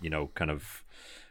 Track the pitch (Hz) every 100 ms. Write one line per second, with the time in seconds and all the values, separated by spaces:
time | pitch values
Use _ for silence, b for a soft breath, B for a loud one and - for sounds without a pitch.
0 | 82 78 73 - 80 76 - - b b
1 | b b b